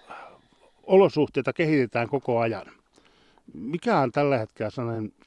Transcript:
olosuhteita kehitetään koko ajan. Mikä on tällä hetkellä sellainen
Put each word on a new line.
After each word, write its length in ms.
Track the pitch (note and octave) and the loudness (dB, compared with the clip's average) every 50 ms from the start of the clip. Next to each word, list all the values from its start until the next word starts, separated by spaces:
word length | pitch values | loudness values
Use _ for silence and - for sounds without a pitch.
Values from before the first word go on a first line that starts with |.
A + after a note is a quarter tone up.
| - - - - - - - - _ _ _ _ _ _ _ _ _ | -4 -14 -20 -20 -20 -20 -20 -20 _ _ _ _ _ _ _ _ _
olosuhteita 680 | - - F#3+ G3 D#3+ - D3+ D3 - - C#3+ B2+ - B2 | 4 6 6 6 6 4 2 0 0 0 -4 -4 -2 -2
kehitetään 560 | - F3 D#3 D#3 D3 B2+ A2 - A#2+ A#2 A#2 | -2 0 2 2 2 2 0 0 -4 -2 -2
koko 300 | - C#3 - - B2 A#2 | -4 -4 -2 -2 0 0
ajan. 280 | A#2 A#2 A2+ G2 F#2 - - _ _ _ _ _ _ _ _ _ _ _ _ _ _ - - | 0 -2 -2 -6 -10 -14 -20 _ _ _ _ _ _ _ _ _ _ _ _ _ _ -20 -18
Mikä 440 | D2+ F#2 A#2+ D3+ F3 - A#3+ A3 E3+ | -14 -10 -8 -8 -6 -2 0 2 2
on 140 | C#3 B2 - | 2 0 0
tällä 260 | D3 D3 C#3+ C3+ B2 | 0 0 0 0 0
hetkellä 320 | A2 - _ - A2+ G#2+ | -2 -4 _ -8 -8 -8
sellainen 420 | - - B2 A#2 A2+ A2+ G#2+ G#2+ - _ _ | -6 -6 -6 -6 -6 -6 -8 -8 -10 _ _